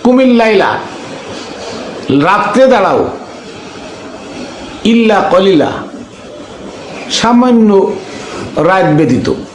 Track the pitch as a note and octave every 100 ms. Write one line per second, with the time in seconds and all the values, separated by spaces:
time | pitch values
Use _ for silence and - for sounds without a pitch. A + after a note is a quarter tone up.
0 | A#3 B3+ C4 A#3+ A3 G#3 C3 G#2+ - -
1 | - - - - - - - - - -
2 | - C#3 D#3 G#3 - - C4 A#3+ F#3 B2+
3 | F2 - - - - - - - D#3+ C#3+
4 | C#3+ - - - - - - - G#3 A#3
5 | A3 G3 - F3+ G3 E3+ A#2+ - - -
6 | - - - - - - - - - -
7 | - - A3 A#3+ B3 A#3 G#3+ G3 F#3+ -
8 | - - - - - - D#3 F#3+ E3 D3+
9 | D3 B2 A#2 - -